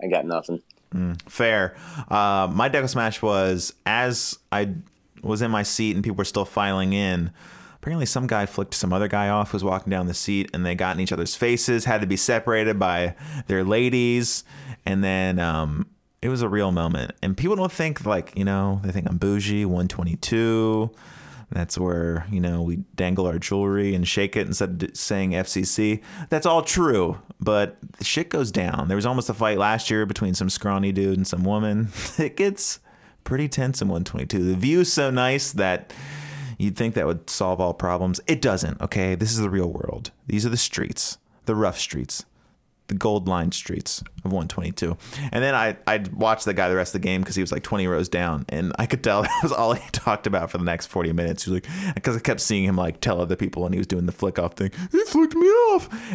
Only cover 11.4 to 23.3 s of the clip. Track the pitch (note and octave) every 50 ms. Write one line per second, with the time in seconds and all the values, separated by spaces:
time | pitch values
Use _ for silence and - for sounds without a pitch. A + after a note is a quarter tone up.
11.4 | A#2+ A#2+ A#2+ A#2+ - - A#2+ A#2 - B2+ A2+ G#2+ G#2 F2+ G2 F#2 - - A#2+ A2+
12.4 | - A#2+ A2+ A2 A2 A2 G#2+ G2 G2 F2+ F2+ F2 F2 F2 E2+ - C#3+ D#3 D3+ C#3
13.4 | - - G2 F#2 F#2 F#2+ G#2+ A#2 B2+ B2 B2+ B2+ A#2+ A#2+ A#2+ B2 A#2+ A#2 - -
14.4 | - - - C#3+ C#3 C3+ A2+ - - F#2+ F#2+ F#2+ G2 F#2+ F#2+ F#2+ F#2 F#2 F2+ F2+
15.4 | F2 E2 D#2+ D#2+ D#2 D2+ D2+ D2+ - - - _ _ _ _ _ - A#2+ C3 B2
16.4 | A#2+ G#2 G2 G#2 G2+ F#2+ F2+ E2+ E2 E2 E2 C#2 A#1+ - - - - F#2+ F#2+ -
17.4 | C#3 F3+ G#3+ G3 F#3 F3+ - - D#3+ D#3+ C#3+ - - G#2 G#2 F2 E2 - - -
18.4 | G2 G2 G2 G2 G2 G2 G2 G2 G2 F#2+ F2+ G2 E2+ F#2 F2+ F2 G2+ G2+ G2+ G#2
19.4 | G2+ G#2 G#2 G#2 G#2 F#2+ F2+ F2 F2+ F2+ - - E2+ E2+ E2 - - - A#2 A2+
20.4 | A#2 A2+ A2+ A2+ A2 A2 A2 A2 A2 A2 - - - - - - - - - -
21.4 | - - - F#2+ F2 - - F2 F2+ F2+ F2 E2+ E2 E2+ E2 E2 E2 F#2+ G#2 F#2
22.4 | F2 F2 F2 E2+ E2+ E2+ E2+ F#2 - - - - F#2 F2+ F#2 F#2+ F#2 F2+